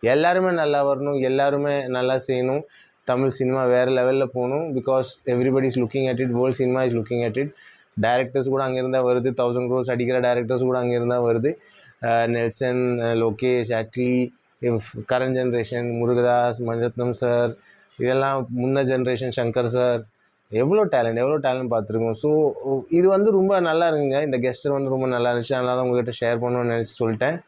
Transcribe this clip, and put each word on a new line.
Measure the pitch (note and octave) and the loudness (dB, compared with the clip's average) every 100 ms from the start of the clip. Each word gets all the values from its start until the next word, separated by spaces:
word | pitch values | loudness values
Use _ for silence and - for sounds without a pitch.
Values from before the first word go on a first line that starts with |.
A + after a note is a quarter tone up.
| A#2 | 2
எல்லாருமே | C#3 E3 F#3 F#3 | 2 4 2 2
நல்லா | F3 D3+ D3 | 0 0 2
வரணும், | C#3 C#3 C#3+ C#3+ | 2 0 -2 -2
எல்லாருமே | C3 C3 C#3 C#3+ C#3+ C#3+ C3 | 0 2 2 2 0 -2 -2
நல்லா | B2+ B2+ C3 | -2 0 -2
செய்யணும். | C3 B2+ B2+ C#3 D3 - - _ - | -2 -2 0 -2 -6 -18 -20 _ -4
தமிழ் | B2+ C3+ | 0 0
சினிமா | B2+ B2+ C3 B2+ | 0 -2 0 2
வேற | B2 B2+ | 2 2
லெவல்ல | C3 B2+ C3+ C3 | 2 2 2 0
போகணும். | B2 B2 C#3 E3 | -2 -4 -4 -4
Because | C3 B2 C3 C3 - - | -4 0 0 -2 -8 -2
everybody | B2 B2+ C3+ C3 | 0 2 2 0
is | B2 | 0
looking | A#2+ C3+ C3 | -2 0 -2
at | A#2+ | -2
it, | C3 | -2
world | A#2+ B2+ B2 | 0 0 0
cinema | B2+ B2+ | 0 0
is | B2+ | 0
looking | A#2 G#2+ A#2+ | -2 -2 -2
at | A#2+ A2 | -2 -2
it. | C#3+ - - - _ - | -6 -8 -20 -20 _ -4
டைரக்டர்ஸ் | A2 B2 B2+ C3 C3 | 0 0 0 -2 -2
கூட | C3+ | -2
அங்க | C3+ B2+ | -2 -2
இருந்தா | B2+ C3 | -2 0
வருது, | B2 B2 B2 | 2 2 0
தௌசண்ட் | B2 B2 B2 B2 | 0 -2 0 -2
க்ரோர்ஸ் | B2+ B2 | -2 -2
அடிக்கிற | B2 A#2+ B2+ | -2 0 0
டைரக்டர்ஸ் | B2 B2 A#2 B2+ | 2 0 0 0
கூட | B2+ B2+ | 0 0
அங்க | B2 A#2+ | 0 0
இருந்தா | A#2+ B2 | 0 0
வருது. | A#2+ A#2 B2+ D#3+ _ - - _ | 2 2 0 -4 _ -20 -20 _
அ, | A#2+ A#2 A#2 | 0 2 2
நெல்சன், | A#2 A#2 - C3 B2+ B2 B2 | 0 -2 -2 -2 0 0 0
அ, | A#2 A#2 | 0 0
லோகேஷ், | A2+ A2 B2+ B2 A2+ | 0 0 0 0 0
அட்லி, | A2+ A2+ - B2 B2+ B2 _ _ _ | -2 -4 -4 0 0 -2 _ _ _
இவ்-, | B2 A2+ G#2 A#2 G#2+ | -2 -2 -4 -14 -4
கரண்ட் | B2+ C3 B2+ | -2 0 0
ஜெனரேஷன், | B2+ A#2+ A2+ A#2+ A#2+ | 0 -2 -2 -4 -4
முருகதாஸ், | A#2 A#2 B2 B2 A#2+ B2 A#2 | -2 0 2 2 2 0 -2
மணிரத்னம் | A#2 A#2 A#2 A#2+ B2 B2 | -4 -2 -2 -2 -4 -2
சார், | B2 A#2+ A#2+ A#2 _ - _ - | 0 0 0 -4 _ -20 _ -6
இதெல்லாம் | B2 C3 C3+ C3+ A#2+ | -2 0 0 -2 -4
முன்ன | B2 B2 C3+ | -4 0 0
ஜெனரேஷன் | C3 C3 B2 B2 B2+ | 0 0 0 -2 -4
சங்கர் | A#2+ A#2 A#2 A#2+ | -2 -2 0 0
சார், | B2 B2 A#2+ A2 _ _ _ _ | 2 2 0 -4 _ _ _ _
எவ்வளோ | G#2+ C3 G3+ G3+ | 0 2 2 2
டேலண்ட், | C3+ A#2 A2+ | 2 0 0
எவ்வளோ | B2+ D3+ | 0 0
டேலண்ட் | C#3 B2+ B2+ | 0 -2 0
பார்த்துருக்கோம். | A#2 G#2 A2 A2+ A2 | -2 0 -2 -2 0
So | D3 D3+ D3+ - C3+ C3 - | 0 2 2 0 -4 -4 0
இது | E3 F#3 | 4 4
வந்து | G3 G#3 | 4 4
ரொம்ப | G3 F#3+ G3 | 4 4 2
நல்லா | F3 D#3+ E3+ | 2 2 2
இருக்குங்க. | D#3 C#3 C3+ | 2 0 0
இந்த | D3+ C3 | 0 0
கெஸ்டர் | B2+ B2 C#3+ | -2 -2 -2
வந்து | C#3 C3+ | -2 0
ரொம்ப | C3 C3 | 0 0
நல்லா | B2 A#2+ | 0 0
இருந்துச்சு. | A#2+ A#2 C3 | 0 0 -2
அதனால | B2 B2+ | 0 0
தான் | B2+ | 2
உங்ககிட்ட | B2 A#2 | 0 0
ஷேர் | A#2 A#2 A#2 | -2 -2 0
பண்ணணும்னு | B2 B2 A#2+ | 0 -2 0
நினைச்சு | A#2 A2 - | -2 -4 -2
சொல்லிட்டேன். | A2+ G#2+ B2+ E3 | -2 0 -2 -2